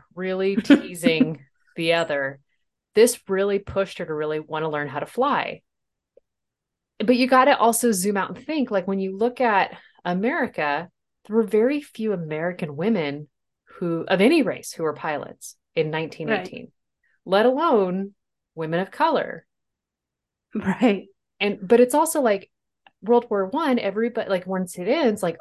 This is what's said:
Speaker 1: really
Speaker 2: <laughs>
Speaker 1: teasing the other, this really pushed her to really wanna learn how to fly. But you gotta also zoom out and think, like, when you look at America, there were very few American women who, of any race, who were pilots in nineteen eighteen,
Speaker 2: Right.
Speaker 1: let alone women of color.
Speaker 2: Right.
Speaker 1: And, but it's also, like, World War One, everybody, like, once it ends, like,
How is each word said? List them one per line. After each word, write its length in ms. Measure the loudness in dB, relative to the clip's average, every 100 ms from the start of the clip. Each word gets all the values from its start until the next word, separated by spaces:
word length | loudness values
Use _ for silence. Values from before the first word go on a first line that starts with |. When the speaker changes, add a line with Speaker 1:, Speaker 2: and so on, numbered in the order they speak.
| _ -10
Speaker 1:
really 400 | -6 -2 -2 0
Speaker 2:
<laughs> 80 |
Speaker 1:
teasing 840 | 6 6 4 -4 0 2 0 -2 -14 _ _ -4
the 200 | 0 2
other, 440 | 0 -2 -4 -8 _ _ _ _ _ 4
this 240 | 4 4 -4
really 320 | -2 0 -2
pushed 380 | -2 -4 -4 -6
her 80 | -8
to 80 |
really 260 | -6 -4 -4
wanna 300 | -6 -4 -2
learn 180 | -4 -4
how 120 | -6
to 60 | -6
fly. 560 | -2 0 0 -2 -8 _ _ _ _ _ _ _ _ _ _ _ _ _ -4
But 180 | 0 2
you 100 | 4
gotta 300 | 6 6 6
also 340 | 4 4 0
zoom 240 | 0 0 -2
out 140 | -4
and 160 | -8 -6
think, 260 | -4 -2
like, 160 | -2 -2
when 120 | -2
you 160 | -4 -2
look 260 | -2 0
at 360 | 2 2 0 -4 -20 _ -4
America, 840 | -2 0 0 -2 -2 -2 -2 -6 _ _ _ -2
there 80 | 0
were 80 |
very 380 | 2 2 2 0
few 320 | -6 -6 -4
American 640 | -4 -4 -4 -4 -4 -8 -4
women 500 | -2 0 -2 -6 -12 _ _ _ _
who, 400 | -8 -4 -4 -2
of 140 | 2
any 220 | 4 4
race, 280 | 2 -4 -10
who 120 | -6
were 100 | -6
pilots 640 | -4 -6 -6 -8 -14 -20 -20 _ -4
in 160 | -2
nineteen 380 | -4 -6 -8 -4
eighteen, 340 | -4 -4 -14
Speaker 2:
Right. 80 | -18 _ _ _ _ _ -2
Speaker 1:
let 200 | 2 4
alone 680 | 2 2 2 2 -2 -6 -12 _ _ _ -10
women 240 | -4 -2
of 120 | -2
color. 540 | 0 0 0 -2 -8 -16 _ _ _ _ _ _ _ _ _ _ -6
Speaker 2:
Right. 520 | -4 0 2 0 -6 _ _ -6
Speaker 1:
And, 180 | -4 -4
but 200 | 2 4
it's 120 | 6
also, 280 | 4 2 2
like, 280 | 0 0 -4 _ _ _ _ _
World 260 | 2 2 2
War 180 | -2 -2
One, 300 | -2 0 0
everybody, 520 | 0 -2 -2 -4 -2
like, 180 | -2 -2
once 300 | -4 -4 -4
it 100 | -2
ends, 340 | 2 2 0
like, 160 | -2 -4